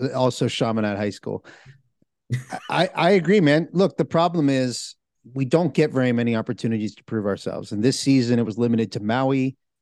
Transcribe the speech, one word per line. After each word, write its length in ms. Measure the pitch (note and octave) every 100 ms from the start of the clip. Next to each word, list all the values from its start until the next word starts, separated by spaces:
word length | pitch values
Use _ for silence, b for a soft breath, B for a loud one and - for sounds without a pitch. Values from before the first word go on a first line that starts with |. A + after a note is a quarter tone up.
| C3
Also 340 | C3 B2+ - B2
Chaminade 480 | - A#2 A2 G#2 G2+
High 140 | G2+
School. 340 | - - F#2+ - B C3+ B _ _ _ _ - B2+ - - -
I, 200 | D3 F#3
I 180 | - E3+
agree, 300 | G3+ D#3+ G#3
man. 280 | D3 D3+ E3+
Look, 240 | E3+ F#3+ -
the 80 |
problem 440 | C#3 E3 F3 E3+ C#3
is 480 | C3+ B2+ A#2 - - _ _ A#2
we 120 | C3
don't 280 | B2+ E3 F3
get 200 | - D3+
very 180 | C3 B2+
many 240 | A#2+ A#2
opportunities 640 | A2+ A2 A2+ A#2 A2+ G#2+ -
to 80 |
prove 220 | - A2+ G2+
ourselves. 440 | F#2+ - - G2+
And 140 | G#2
this 160 | B2 B2+
season, 400 | C#3 C3+ A#2 A#2+
it 40 |
was 140 | A2 G#2
limited 340 | A#2+ A2+ G#2+
to 80 | G#2+
Maui, 560 | G#2 B2 C3+ C3+ C3 - _ _